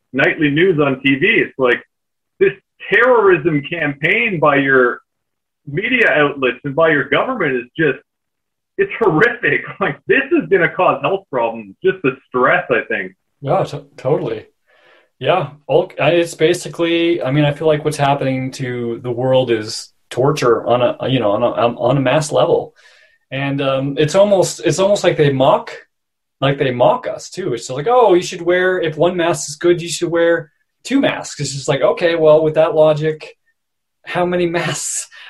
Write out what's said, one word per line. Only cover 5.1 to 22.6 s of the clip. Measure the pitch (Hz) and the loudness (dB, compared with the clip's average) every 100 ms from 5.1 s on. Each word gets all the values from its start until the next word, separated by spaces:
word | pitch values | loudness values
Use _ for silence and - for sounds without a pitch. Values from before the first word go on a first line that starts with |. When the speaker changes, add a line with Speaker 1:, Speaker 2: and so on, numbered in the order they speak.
| _ _ _ _ _ - | _ _ _ _ _ -10
Speaker 1:
media | 143 226 254 190 | -8 -2 -2 0
outlets | 151 147 139 127 120 | 0 0 0 -4 -4
and | 143 139 | -6 0
by | 165 | 0
your | 151 123 | 0 0
government | 143 220 254 160 127 | -2 -2 -4 -4 -4
is | 120 - | -8 -4
just, | 156 - _ _ _ _ _ _ _ - | -2 -2 _ _ _ _ _ _ _ -6
it's | - - | -4 -2
horrific. | 208 160 233 - - - - | 0 2 2 0 -2 -2 -6
<laughs> | - | -6
Like, | 185 143 - | -6 -6 -2
this | 247 269 | 0 2
is | 339 165 | -2 2
gonna | 185 160 | 2 2
cause | - 180 - | 2 0 0
health | 143 190 - | -2 -4 -4
problems, | 131 117 113 101 95 | -4 -4 -6 -14 -4
just | 185 190 | -4 -2
the | 135 127 _ | -2 -4 _
stress, | 127 131 180 - | 0 2 2 0
I | 117 - | -2 -2
think. | 107 95 - _ _ | -6 -6 -14 _ _
Speaker 2:
Yeah, | 135 185 | -4 -2
t-, | 147 147 - - | -2 -8 -16 -8
totally. | 131 123 123 107 - _ _ _ _ _ _ _ | -2 -2 -2 -8 -12 _ _ _ _ _ _ _
Yeah, | 127 180 143 - - | 0 0 -2 -10 0
all, | 143 180 - | 0 0 -2
I, | 143 | 0
it's | 170 170 | 2 0
basically, | - 160 170 160 151 170 170 170 170 | 0 0 0 -4 -4 -2 0 0 0
I | 131 | 0
mean, | 147 147 | 0 0
I | |
feel | 147 160 | 0 0
like | 151 151 | 0 -2
what's | 147 | -2
happening | 143 139 135 131 131 | 0 0 -2 -4 -6
to | 131 127 123 117 113 | -6 -6 -6 -6 -6
the | 120 | -6
world | 117 131 131 123 | -4 2 2 2
is | 113 107 - - _ _ | 0 -2 -10 -14 _ _
torture | - 139 151 127 110 - | 0 2 2 2 2 2
on | 123 | 2
a, | 120 - 107 | 2 0 -2
you | 131 | 0
know, | 107 | 0
on | 104 | 0
a, | 120 - 120 120 | 0 2 0 0
on | 120 139 | 0 0
a | |
mass | 127 147 151 | 2 0 0
level. | 127 127 - | 0 2 2